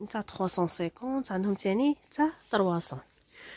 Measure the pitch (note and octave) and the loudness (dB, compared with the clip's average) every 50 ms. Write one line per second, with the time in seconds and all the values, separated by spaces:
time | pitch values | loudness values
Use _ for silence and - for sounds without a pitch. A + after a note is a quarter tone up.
0 | G#3 - - A3 G3+ - - - F#3+ F3+ - F#3 F3 E3 - - F3 E3 - - | -12 -8 -8 -8 -8 -6 -4 -2 0 2 2 2 4 2 2 2 0 -2 -6 -6
1 | B3 C4 C4+ C4+ B3+ - G3 F#3 G3 G#3 G3 - - F#3+ F#3+ A#3 C4+ D4 D4 - | -6 -4 -4 -4 -4 -2 -2 -2 0 0 -2 0 0 0 2 2 2 2 2 0
2 | - - - - D4+ D#4 - - - - A#3+ G3+ F#3+ F3+ E3+ E3+ - - C3+ C3 | -4 -6 0 0 2 0 0 -4 -6 0 2 2 4 4 2 0 -2 -4 -6 -8
3 | - _ _ _ _ _ - - - - - | -12 _ _ _ _ _ -20 -20 -20 -18 -18